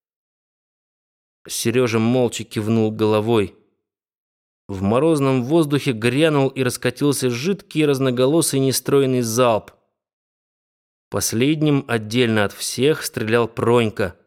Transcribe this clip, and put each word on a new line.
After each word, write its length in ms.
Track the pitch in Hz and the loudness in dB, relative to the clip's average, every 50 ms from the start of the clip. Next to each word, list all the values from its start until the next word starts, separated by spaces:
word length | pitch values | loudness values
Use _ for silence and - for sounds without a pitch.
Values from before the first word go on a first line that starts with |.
| _ _ _ _ _ _ _ _ _ _ _ _ _ _ _ _ _ _ _ _ _ _ _ _ _ _ _ _ _ | _ _ _ _ _ _ _ _ _ _ _ _ _ _ _ _ _ _ _ _ _ _ _ _ _ _ _ _ _
Сережа 520 | - - - - 117 110 127 127 117 113 113 | -12 -8 -6 -4 -2 0 0 0 0 0 0
молча 440 | 110 117 123 127 123 113 - - | 0 2 2 2 0 0 -2 -6
кивнул 480 | 107 - - 113 104 107 113 113 110 107 | -12 -10 -8 -6 -2 0 0 0 0 0
головой. 680 | 107 110 110 107 107 107 104 113 120 110 98 85 - _ _ _ _ _ _ _ _ _ _ _ _ _ _ _ _ _ _ _ _ _ _ | -2 -2 0 0 0 0 0 0 0 0 0 -2 -6 _ _ _ _ _ _ _ _ _ _ _ _ _ _ _ _ _ _ _ _ _ _
В 140 | - 98 92 | -12 -8 -4
морозном 640 | 95 98 110 127 151 165 165 143 139 135 135 131 117 | -2 0 0 2 2 2 2 2 2 0 0 0 0
воздухе 480 | 127 156 170 160 143 147 139 - 143 | 0 2 2 2 0 -2 -2 -2 -2
грянул 560 | 123 107 110 120 123 143 160 160 151 139 135 135 | -4 -2 -2 0 0 2 2 2 2 2 0 0
и 140 | - 131 | -2 -2
раскатился 680 | 127 123 120 - - 127 - - 143 147 135 - 131 127 | -4 -4 -4 -4 -4 -4 -2 0 0 0 0 0 -2 -2
жидкий 560 | 120 120 135 185 202 - - - - 156 151 | -2 -2 -2 -4 -4 -4 -8 -6 -2 0 0
разноголосый 760 | 143 139 127 135 131 123 123 131 131 151 170 156 - - 135 | 0 0 0 0 0 0 2 2 2 2 2 2 0 0 0
нестройный 600 | 135 135 127 - - - 143 139 135 131 131 127 | 0 0 0 -2 -2 2 2 2 2 2 0 0
залп. 520 | 120 113 110 120 127 120 110 101 - - - _ _ _ _ _ _ _ _ _ _ _ _ _ _ _ _ _ _ _ _ _ _ _ _ _ _ _ | -2 -2 0 2 2 2 2 0 -2 -8 -18 _ _ _ _ _ _ _ _ _ _ _ _ _ _ _ _ _ _ _ _ _ _ _ _ _ _ _
Последним, 720 | - 104 - - 107 113 127 143 160 151 156 151 143 139 - | -6 -6 -4 -4 -2 0 0 0 0 0 2 2 2 0 0
отдельно 580 | - 120 113 107 104 110 127 123 113 110 107 101 | -2 -4 -4 -4 -2 0 0 2 2 2 2 0
от 80 | 98 | 0
всех, 520 | - - - - - - 123 147 156 - - | -2 -6 -10 -8 -4 0 0 0 0 -2 -4
стрелял 420 | - - 120 113 107 113 120 117 | -8 -8 -6 -2 0 0 0 0
Пронька. 680 | 110 - - 107 113 120 123 117 107 - - 104 87 - _ _ | 0 -4 -2 0 2 4 4 2 0 -2 -4 -4 -6 -6 _ _